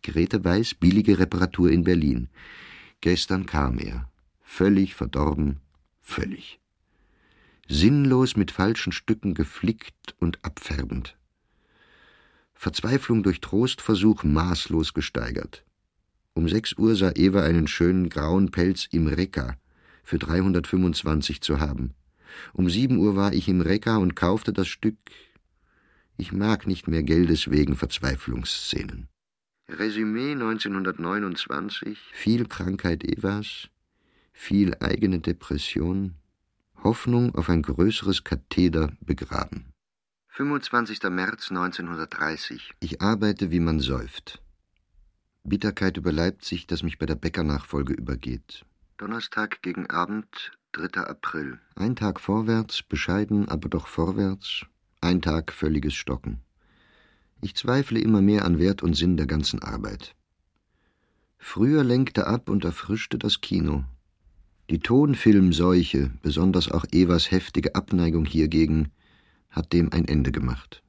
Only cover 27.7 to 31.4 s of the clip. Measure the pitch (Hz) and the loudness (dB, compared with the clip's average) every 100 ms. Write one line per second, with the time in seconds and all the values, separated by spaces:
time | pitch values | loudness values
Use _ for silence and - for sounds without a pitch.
27.7 | 71 71 - 65 65 - 60 57 - - | 0 -4 -4 -4 -6 -6 -6 -6 -6 -6
28.7 | - - - - _ _ _ _ _ - | -6 -8 -12 -16 _ _ _ _ _ -20
29.7 | 82 107 104 110 110 139 143 113 113 104 | -6 -4 -2 -2 -2 -4 -4 -4 -4 -4
30.7 | 98 92 87 85 101 101 85 | -4 -4 -4 -4 -4 -4 -6